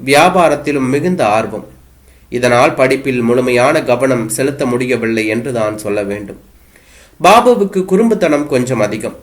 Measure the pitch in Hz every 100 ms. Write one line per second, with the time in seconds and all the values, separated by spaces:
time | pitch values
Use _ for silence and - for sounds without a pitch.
0 | 127 139 175 180 165 143 151 143 127 143
1 | 175 180 113 107 110 101 - - - _
2 | _ _ - 120 123 120 147 156 131 135
3 | 139 123 117 120 127 120 127 160 151 120
4 | 131 123 107 - 139 139 139 120 127 120
5 | 113 113 107 110 139 117 107 104 104 104
6 | 101 104 98 95 - - _ - _ -
7 | - - 165 220 240 233 196 190 180 196
8 | 226 214 165 147 147 131 120 120 104 110
9 | 113 -